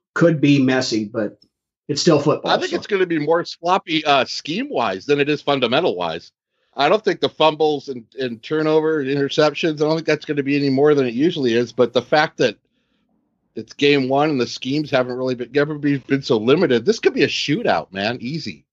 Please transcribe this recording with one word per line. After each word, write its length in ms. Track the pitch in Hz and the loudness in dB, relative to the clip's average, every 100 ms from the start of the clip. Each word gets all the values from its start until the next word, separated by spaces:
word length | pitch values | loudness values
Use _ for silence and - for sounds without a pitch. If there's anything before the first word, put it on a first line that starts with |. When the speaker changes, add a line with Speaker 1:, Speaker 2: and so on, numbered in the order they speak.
| _ | _
Speaker 1:
could 260 | - 170 156 | 2 2 4
be 220 | 143 139 | 4 4
messy, 420 | 131 131 127 107 | 4 2 0 -4
but 340 | 104 117 104 - _ _ _ _ - | -4 -6 -6 -8 _ _ _ _ -8
it's 120 | 143 | -2
still 180 | - 147 | 2 4
football, 300 | 147 127 - | 2 -2 0
Speaker 2:
I 80 | 190 | -2
think 120 | 359 | -2
Speaker 1:
so. 60 | - | -6
Speaker 2:
it's 100 | - | -4
gonna 200 | 196 175 | -2 0
be 120 | 160 | -2
more 260 | 147 165 | 0 -2
sloppy, 600 | - - 170 190 180 160 | -2 -6 -2 -2 0 -4
uh, 200 | 151 139 | 2 2
scheme-wise 800 | - - - 190 285 170 110 95 135 | 0 -6 -8 -6 -4 -2 -2 -4 -2
than 140 | 143 | 0
it 80 | 143 | 0
is 120 | 147 | -2
fundamental-wise. 920 | - 139 117 139 156 90 85 82 - _ _ _ _ | -2 0 2 0 0 -2 -4 -6 -12 _ _ _ _
I 140 | 123 147 | -2 2
don't 140 | 208 | 2
think 160 | 196 175 | 0 -2
the 80 | 180 | -4
fumbles 600 | - 156 151 156 143 139 | 2 0 2 0 0 -6
and, 160 | 123 107 - | -12 -12 -8
and 240 | 127 113 | -8 -8
turnover 580 | - 156 156 156 156 156 | -6 -2 2 2 2 -2
and 80 | 135 | -2
interceptions, 680 | 143 139 - 151 147 170 151 | -2 -2 2 0 2 -4 0
I 80 | 151 | 0
don't 80 | 160 | 0
think 100 | 160 | -2
that's 180 | 151 | -4
gonna 180 | - 143 | -2 -4
be 140 | 135 143 | 0 0
any 140 | 139 | 2
more 240 | 131 151 | 4 4
than 120 | 143 127 | 4 2
it 80 | |
usually 400 | 117 165 165 123 | 0 0 0 0
is. 180 | 117 120 | 0 0
But 200 | - 120 | 0 2
the 100 | 123 | 2
fact 360 | - 151 160 - | 0 0 0 0
that 180 | 123 - _ _ _ _ _ _ _ _ _ | -2 -2 _ _ _ _ _ _ _ _ _
it's 180 | 113 110 | -16 -16
game 360 | - 143 143 127 | -2 2 2 2
one 220 | 135 156 | 0 0
and 100 | 135 | 0
the 60 | 117 | -4
schemes 440 | - 127 147 147 | -6 -6 -4 0
haven't 260 | 131 123 123 | -2 0 -4
really 180 | 131 | -4
been, 180 | 123 117 | -4 -2
never 220 | 143 147 151 | -2 -2 -2
be, 200 | 143 139 | -2 -2
been 240 | - 139 | -2 -4
so 140 | 135 113 | 0 0
limited, 460 | 113 156 160 120 | 4 2 4 2
this 140 | 127 226 | 2 0
could 160 | 370 | 0
be 80 | 254 | 0
a 60 | 131 | -2
shootout, 640 | - - 185 202 87 73 | -2 -4 -2 0 -2 -2
man. 260 | 98 104 123 | -6 -6 -6
Easy. 460 | 120 160 113 - _ | -10 -10 -12 -16 _